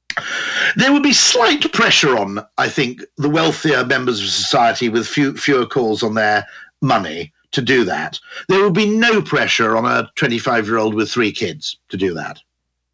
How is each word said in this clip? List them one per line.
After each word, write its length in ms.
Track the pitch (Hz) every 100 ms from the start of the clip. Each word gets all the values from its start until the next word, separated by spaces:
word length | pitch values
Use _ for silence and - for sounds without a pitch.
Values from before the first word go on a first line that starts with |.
| _ - - - - - - -
There 160 | 262
would 100 | 285
be 100 | 285
slight 600 | 240 - 247 233 294 320
pressure 440 | - 208 - 147 120
on, 220 | 98 101 - -
I 120 | 127
think, 340 | 120 123 123 - -
the 100 | 147
wealthier 560 | 156 160 151 156 131
members 380 | 127 135 127 110
of 60 | 98
society 600 | - - 131 117 110 120
with 200 | 117 107
few, 280 | - 139 -
fewer 300 | - 135 113
calls 380 | 139 113 107
on 100 | 113
their 320 | 110 107 104 101 - - _
money 500 | 139 117 87 82 - _ _
to 100 | -
do 220 | 120 131
that. 380 | 98 78 76 - - - -
There 140 | 185
would 120 | 202
be 140 | 175 214
no 340 | 220 240 220
pressure 540 | - 143 107 - 113 113
on 100 | 120
a 220 | 120 113
twenty-five-year-old 800 | - 135 117 131 120 104 113 107
with 160 | 107 104
three 220 | 123 107
kids 440 | - 98 76 - - _
to 80 | 98
do 180 | 95
that. 240 | 85 78 - _ _ _ _ _